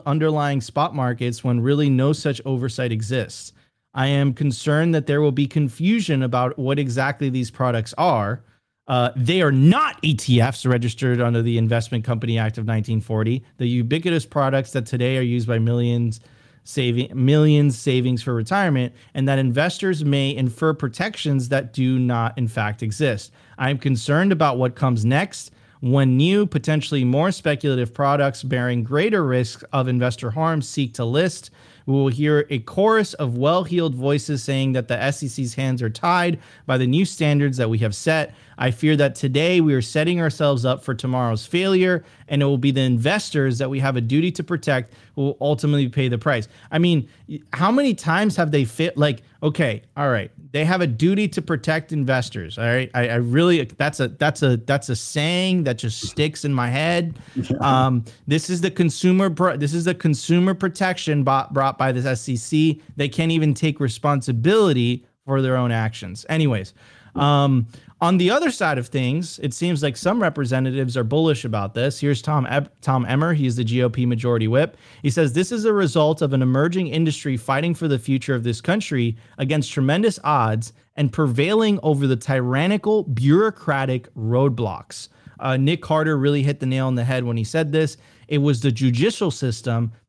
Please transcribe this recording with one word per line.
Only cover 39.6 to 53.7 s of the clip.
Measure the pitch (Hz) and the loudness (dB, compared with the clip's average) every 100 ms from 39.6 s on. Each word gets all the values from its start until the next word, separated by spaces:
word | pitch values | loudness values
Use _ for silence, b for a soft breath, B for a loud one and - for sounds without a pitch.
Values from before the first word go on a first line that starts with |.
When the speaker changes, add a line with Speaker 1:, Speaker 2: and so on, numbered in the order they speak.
Speaker 1:
we | 156 135 | 4 2
are | |
setting | 113 156 160 175 | 0 -2 0 0
ourselves | 165 - 147 135 127 | -2 0 0 2 0
up | 123 | -2
for | - 117 | -4 -6
tomorrow's | 127 127 120 110 - | -2 -2 0 -2 -2
failure, | 175 190 185 185 175 B B - | -2 2 2 2 0 B B -4
and | 143 | 0
it | 139 | 2
will | 139 | 2
be | 139 | 2
the | 135 | 2
investors | 131 120 131 208 - 151 135 120 | 2 2 2 0 -2 0 0 0
that | 131 | -2
we | 139 | -2
have | 135 127 | -2 -2
a | |
duty | 113 143 175 | 0 0 0
to | 170 | -2
protect | 156 170 - 131 120 b b - | -6 -4 0 -2 -2 b b -4
who | |
will | 139 - | -4 -2
ultimately | 135 113 147 143 131 | -2 0 0 0 0
pay | 143 131 | 0 -2
the | 120 | -2
price. | 151 127 107 B B | -2 -2 -4 B B
I | 156 | 0
mean, | 175 160 113 B - | 2 2 -2 B -16
y-, | 151 - | -16 -10
how | - 185 | -2 0
many | 254 285 | 2 0
times | 202 - 170 214 175 | -2 0 0 0 0
have | 160 | 0
they | 147 120 | 0 0
fit? | - 170 - | -2 -2 0
Like, | 147 117 b b | 0 -2 b b
okay, | 151 147 143 107 - - | -4 0 -2 -4 -10 -4
all | 143 | -2
right, | 117 98 - - | -2 -4 -12 -8
they | 143 156 | -2 0
have | 185 | 0
a | 165 | 0
duty | 113 160 202 214 | 2 2 2 0
to | - | -4
protect | - 156 - 160 156 | -4 -4 -2 -4 -4
investors. | 151 131 127 117 110 82 107 | -4 0 0 -2 -8 -10 -4
All | 117 | 0
right, | 123 127 123 | 0 0 -2
I, | 120 | 0
I | 117 | 0
really, | 120 131 175 170 120 | 2 2 4 2 0